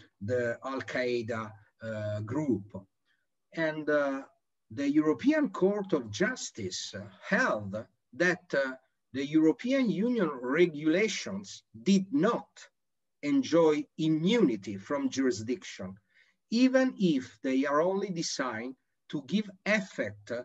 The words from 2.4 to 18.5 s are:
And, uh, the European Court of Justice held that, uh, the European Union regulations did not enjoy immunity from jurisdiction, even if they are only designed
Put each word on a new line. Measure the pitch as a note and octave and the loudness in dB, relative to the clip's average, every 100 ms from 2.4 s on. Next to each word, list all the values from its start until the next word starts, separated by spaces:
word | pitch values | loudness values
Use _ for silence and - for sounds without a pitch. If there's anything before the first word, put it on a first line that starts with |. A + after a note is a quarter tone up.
| D3+ G#2 - - - _ _ _ _ _ _ | -2 -2 -4 -16 -18 _ _ _ _ _ _
And, | - D#3+ D#3 D3+ | -4 -4 -2 0
uh, | D3 C#3 C3+ C#3 _ _ _ _ | 2 2 -2 -10 _ _ _ _
the | A2 C#3+ | -4 2
European | D3+ D#3 D3 B3 D#4 C4+ | 4 4 2 2 2 2
Court | - F#3+ G#3 G3 | 2 2 2 0
of | D3+ A2+ | -2 -2
Justice | G#2 F#3 B3 - - F#2+ - - G2+ G2 - | 0 0 0 -10 -8 -8 -8 -10 -10 -14 -16
held | - G#3 B3+ A2+ G2+ G#2 A#2+ _ _ | -2 0 2 0 -4 -8 -10 _ _
that, | B2 F3 E3+ - | 0 2 0 -2
uh, | C#3+ C3+ C3 _ _ _ | -2 -2 -6 _ _ _
the | B2+ C#3+ | -6 0
European | D#3 D#3+ D3+ A#3+ C4+ B3 | 4 4 4 0 2 2
Union | E3 A3+ A#3+ E3 C3+ | 0 0 0 0 -2
regulations | B2 D3 F3 D3 D#3 E3+ A3 - - G2 - - _ A2 | -2 2 2 2 2 2 2 -2 -6 -8 -10 -16 _ -4
did | A2+ F#3+ F#3+ | 2 2 2
not | B3 D#3+ - - - - _ _ _ _ _ | 2 2 0 -6 -20 -20 _ _ _ _ _
enjoy | D3 C#3 A#2+ D#3 D#3+ D3+ D3 - | 0 0 4 4 6 4 -2 -2
immunity | D#3+ D#3 F3 A#3+ E3+ G#2+ A2+ G2 | 0 2 4 4 4 2 -6 -10
from | - - C3 | -6 -4 -2
jurisdiction, | C3 C3+ G#2 A2 B2 - - F#2+ G2 _ _ _ _ _ | 0 0 0 -4 -6 -8 -12 -12 -14 _ _ _ _ _
even | A3+ B3+ C4 C4 B3+ | 2 4 4 2 2
if | F3+ C#3+ B2+ - | 2 2 -2 -8
they | C3+ C3 | -2 0
are | C#3+ D3 | 2 2
only | F3 G3 G#3 | 2 0 -4
designed | E3+ D#3 - C3 | -6 -6 -6 -6